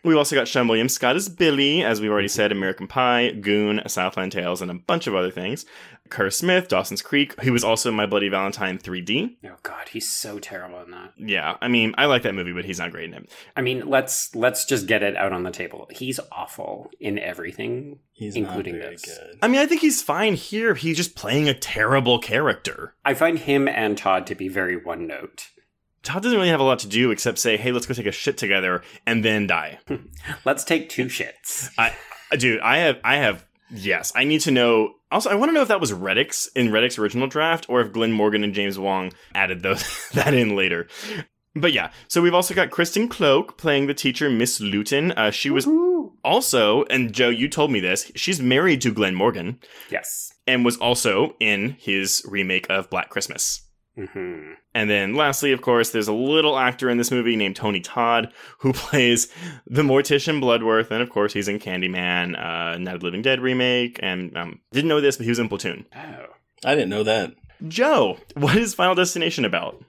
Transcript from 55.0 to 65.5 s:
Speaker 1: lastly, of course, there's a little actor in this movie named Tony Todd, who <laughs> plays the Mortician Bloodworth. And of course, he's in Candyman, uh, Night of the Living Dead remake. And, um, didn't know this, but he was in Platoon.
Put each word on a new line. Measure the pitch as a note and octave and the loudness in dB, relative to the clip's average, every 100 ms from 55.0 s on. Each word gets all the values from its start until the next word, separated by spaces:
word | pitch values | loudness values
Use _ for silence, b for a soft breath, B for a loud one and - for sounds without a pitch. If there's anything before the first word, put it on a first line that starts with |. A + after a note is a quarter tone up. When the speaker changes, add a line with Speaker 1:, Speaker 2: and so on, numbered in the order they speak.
| G2 C3 | 0 0
Speaker 1:
lastly, | D3+ C3+ C#3+ | 0 2 0
of | B2+ | 0
course, | C3 A#2+ A2+ | 2 2 2
there's | A2+ G#2+ | 0 0
a | |
little | G#2+ C3 D#3 D3+ C3+ | 0 2 4 4 2
actor | B2+ B2 C3 | 0 0 0
in | A#2+ | 2
this | A#2+ | 2
movie | B2+ A#2 A2 | 0 2 2
named | G2+ F#2+ | 0 -2
Tony | G#2+ G2 | -2 -2
Todd, | F2+ - A#2 A#2 A#2 B B B | -4 0 2 2 0 B B B
who | C3+ | -2
<laughs> | |
plays | C3 - D3 A#2+ A#2+ - B F3 C#3 - | -2 0 2 4 4 0 B -14 -10 -2
the | B2+ | 2
Mortician | D3 C3+ C#3 C#3 E3 D3+ | 4 4 4 2 2 0
Bloodworth. | C3 A#2 A2+ A2 A2+ | 2 4 4 2 2
And | A2 | -2
of | A#2+ | -2
course, | G#2+ G#2 | 0 0
he's | G2+ G2+ | 0 -2
in | G#2 | -4
Candyman, | F#2+ F#2 F#2 F2+ F2+ F2 F2 E2+ | -4 -4 -2 -2 0 0 -2 -4
uh, | E2+ E2 E2+ E2+ | -6 -4 -4 -6
Night | F#2 F2+ | -6 -6
of | |
the | F2 | -6
Living | F#2 | 0
Dead | B2+ C3 | 0 2
remake. | B2+ B2+ B2 B2 A#2+ - | 0 0 2 2 0 -4
And, | F#2+ F#2 F2+ - | -4 -4 -6 -8
um, | F2 - _ | -10 -12 _
didn't | C3+ D#3 | -2 2
know | D3+ | 4
this, | C#3+ C3+ | 2 2
but | A#2 | -2
he | |
was | A#2+ | 0
in | |
Platoon. | A2+ | -2